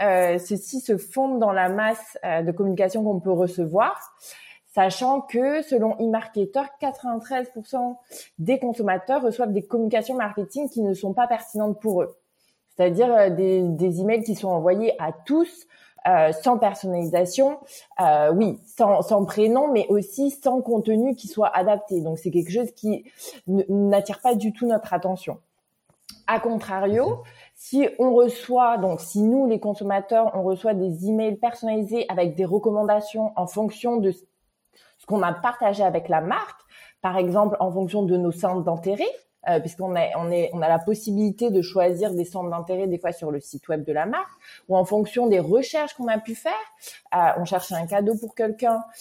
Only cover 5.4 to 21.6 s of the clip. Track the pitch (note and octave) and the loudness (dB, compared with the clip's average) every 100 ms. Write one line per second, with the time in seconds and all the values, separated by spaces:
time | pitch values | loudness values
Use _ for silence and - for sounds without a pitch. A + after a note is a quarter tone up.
5.4 | C4+ D#4 D4+ B3+ A3 A3 A3+ A3 A3 G#3 | 0 0 0 0 2 0 0 0 -2 -4
6.4 | G3 C4+ C#4 - C#4 C4+ B3 A3+ A3+ C4 | -2 -2 -4 -6 -6 -6 -6 -6 -4 -6
7.4 | B3 A#3 G#3+ B3+ B3 B3 _ - - - | -6 -12 -8 -4 -4 -6 _ -20 -16 -4
8.4 | E3 C4 B3 A#3 G3+ F#3 F#3 C#4 B3 A#3 | 0 0 0 -2 0 -2 0 0 0 0
9.4 | A#3 G3+ G3 A#3 A3 A3+ G#3+ B3+ G#3 G3+ | -2 -2 -2 -2 0 0 -2 -4 -4 -6
10.4 | F#3+ C4+ C#4+ A#3 G#3 F#3 G3 G3 A#3+ A3+ | -6 -6 -6 -2 -2 -2 -2 0 0 -2
11.4 | - G#3 G#3+ G3+ A3 F3+ D3 - _ _ | -4 -4 -2 -2 -2 0 -2 -6 _ _
12.4 | _ _ _ - F3+ F3 B3 A#3 G3 E3+ | _ _ _ 0 2 4 4 6 4 4
13.4 | F#3+ F#3 F3 D#3+ F3+ E3+ G3 A3+ A3 - | 2 2 2 0 0 0 0 0 -2 -4
14.4 | F#3+ F3 E3+ F#3+ A3+ - D#3+ - - D#4 | -2 2 2 2 0 -2 -4 -6 0 0
15.4 | E4+ - - _ _ - F3+ F3+ D#3+ D#3+ | 0 -4 -20 _ _ -4 2 4 4 2
16.4 | B3+ A#3+ G#3+ G3 F#3+ F3 E3 F3 F3+ C4 | 0 2 2 0 -4 -4 0 2 2 2
17.4 | C4+ D4 - - - - E3+ D3+ D3+ F3 | 2 0 -12 -20 -10 0 4 4 4 4
18.4 | G#3+ - - - G#3 F#3 F3 G#3 F#3+ - | 2 -2 -8 2 4 4 4 2 2 2
19.4 | A3 B3 D4 A#3 - G#3 G3+ - C#4 C#4 | 2 4 2 2 2 0 0 -2 -2 0
20.4 | C4+ B3+ A#3 A3+ A3 A3 B3+ B3+ F#3+ G#3+ | 0 0 0 0 2 2 2 -2 -6 0
21.4 | G#3+ - | 0 2